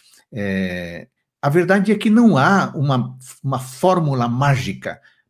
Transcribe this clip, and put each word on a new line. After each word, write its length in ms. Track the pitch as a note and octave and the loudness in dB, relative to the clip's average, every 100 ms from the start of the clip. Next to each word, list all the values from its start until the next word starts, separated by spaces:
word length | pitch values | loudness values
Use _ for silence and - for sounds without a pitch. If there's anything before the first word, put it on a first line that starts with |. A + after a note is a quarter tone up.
| _ _ _ | _ _ _
é, 760 | A#2+ G2+ F#2+ F#2 F2+ E2+ E2+ - _ _ _ | -10 -6 -4 -4 -6 -10 -14 -18 _ _ _
a 80 | C#3+ | 0
verdade 420 | D#3 E3+ G3 G3 | 2 2 2 2
é 40 | G#3 | 0
que 160 | A3 | 2
não 260 | G#3+ A#3 C#3+ | 4 4 4
há 340 | D3 G3 D3 E3 | 4 2 0 -2
uma, 420 | C#3+ B2+ B2+ - - - | -2 0 -2 -8 -20 -12
uma 160 | C#3 C3 | -6 -6
fórmula 680 | C3 - F3+ F3+ D#3 C3+ A#2+ | -8 -2 2 2 0 0 -2
mágica 720 | A#2+ C#3+ C3 F#2+ - - D#2+ _ _ _ | 0 0 0 -2 -8 -12 -14 _ _ _